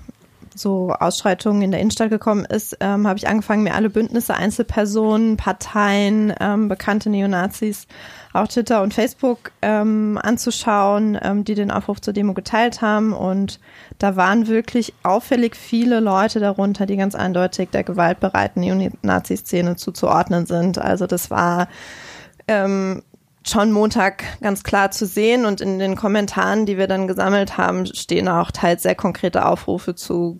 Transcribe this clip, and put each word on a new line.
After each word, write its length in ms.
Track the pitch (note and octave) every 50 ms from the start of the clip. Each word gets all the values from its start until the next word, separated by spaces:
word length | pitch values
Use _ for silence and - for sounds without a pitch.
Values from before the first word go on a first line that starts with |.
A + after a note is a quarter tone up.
| - - - _ _ _ _ _ - - -
so 360 | G3+ - G3+ G3 F#3+ F#3 F3+
Ausschreitungen 720 | - - - F3 G3 - - G#3 F3+ - - G#3+ G#3 G#3
in 100 | G3+ F#3+
der 80 | F#3+ -
Innenstadt 300 | F#3+ A3 - - A3+ G#3+
gekommen 340 | A3 G#3+ - A3+ G#3 G3+ -
ist, 340 | - - G#3+ - - - -
ähm, 260 | F#3+ G3 G3+ G3+ G#3 G#3+
habe 100 | F#3+ G#3
ich 100 | - -
angefangen, 360 | G3+ A3 G3+ - G#3+ G#3+ G#3+
mir 120 | G3 -
alle 140 | - G#3+ G#3+
Bündnisse, 440 | G#3 G#3+ A3+ - - A#3 A#3+ - -
Einzelpersonen, 1040 | - - G#3 G#3+ - A3+ - - A3+ G#3+ G3+ G3+ A3 G#3+ G#3+ G#3+ A3 A3+ A3+ A3 -
Parteien, 960 | - G3+ F#3+ - - - - G#3+ G#3 G3+ G3 G3+ G#3 G3+ G#3 G#3+ G#3+ G#3+ - -
ähm, 280 | - G3+ G3+ G#3+ A3 G3+
bekannte 420 | F#3+ - - - G3+ G#3+ - A3
Neonazis, 800 | G#3 G3 G3 G3+ G3 F3+ F3+ G3 - - A3 G#3+ G3+ - - - - - - - - - - - -
auch 140 | F3+ G#3 G#3+
Twitter 340 | - A#3+ A3 - A#3+ G#3+
und 120 | F#3+ G#3 -
Facebook, 580 | - G#3+ A#3 - - - B3+ A#3+ - - - - _
ähm, 580 | - G#3 G#3+ G#3 G#3+ A3 G#3+ G#3+ G#3+ G#3 G#3+ -
anzuschauen, 960 | - G#3 A#3+ A#3 - B3 A#3 - - A#3+ G#3 G3+ G3 G3+ G3+ G#3 A3 G#3+ G#3 -
ähm, 240 | - - G3 G#3 G3+
die 100 | G#3+ G#3+
den 160 | G#3 G#3 G3+
Aufruf 300 | - G3+ - - G3+ -
zur 120 | - - G3
Demo 200 | G3+ G3+ G#3 F#3
geteilt 480 | G3 F#3 - - A3 A#3 A#3+ A3+ -
haben. 320 | A#3+ G#3+ G#3+ G#3+ A3 A3 G3+
Und 460 | - - F#3 F#3+ G3 G3 F#3+ - - _ - - - - - - -
da 180 | - G3+ F#3+ F#3+
waren 300 | F3+ F#3 G3+ A#3 A3 A3
wirklich 460 | A3 A3+ A3+ - - B3 G#3+ - - _
auffällig 540 | - F3+ F#3 A3+ - - C4 A#3+ A#3+ A#3 -
viele 460 | - - - A#3+ A3+ A#3 A#3+ B3 A3+
Leute 380 | A3+ G#3 F#3+ F#3+ G3+ A3 - A3
darunter, 460 | G#3 G3+ G3 G3 G3 G3+ G3+ - G3+
die 120 | G3 G3+ G3
ganz 180 | G3 G3 G3
eindeutig 540 | - - F#3 F3+ F3+ F3+ F3+ - - F#3 -
der 140 | - - -
gewaltbereiten 760 | - F3+ - E3+ E3 F3+ - - F#3+ - G2 - - - F3+
Neonazi-Szene 1200 | F3 F#3 F#3 F#3+ F#3+ F#3+ - - - G3 F#3 F3+ - - F#3 - - - - F3 E3+ E3+ F3 -
zuzuordnen 680 | - - F3 - - - - D#3+ F3+ - F#3 F3 E3+
sind. 320 | - F3 E3+ E3+ F#3+ F3 -
Also 300 | - - F3+ F3+ F3+ F3+
das 240 | F3+ F3 - -
war, 380 | - - F3 F3 F3 F3 F3+ - - - - - - - - - - - - - _ - - -
ähm, 560 | A3 G3+ F#3+ G3 G3 G3 F#3+ F#3+ F#3+ - - _ - _ _ _ _ _ - -
schon 240 | - A3+ G3+ A3
Montag 520 | G#3+ G#3 G#3+ G#3+ - A#3+ F#3 G3 - - - - - -
ganz 220 | - G3+ G3 G3 -
klar 280 | - - G3+ G3 G3
zu 140 | G3 - A3
sehen 400 | F#3 - G#3+ G#3+ A3+ A#3+ B3+ A#3+
und 160 | G#3+ G3 -
in 180 | - G3 F#3+ F#3+
den 160 | G3 F#3+ F#3+
Kommentaren, 720 | - - G3+ G3+ G#3+ G#3 G3 - G3 F#3+ F#3+ G3 G#3+ A3
die 120 | G3+ G3+ F#3
wir 100 | F#3+ F#3+
dann 200 | F#3+ F#3+ F#3+ F#3
gesammelt 500 | F#3 F#3 F#3+ F#3+ G3+ G3+ G3 G3 - -
haben, 280 | F#3 F3+ F3+ F#3 F#3
stehen 420 | F3+ - - - - E3+ F3+ F#3+ F#3
auch 240 | F3 E3+ F3 -
teils 320 | - - - E3+ F3 F3 -
sehr 120 | F3+ F#3
konkrete 500 | - - F#3 E3+ - - F3+ - F#3 -
Aufrufe 500 | - F3 E3+ - - F#3+ F3+ - - F3
zu 440 | - - - - F3 F3 E3+ E3+ F3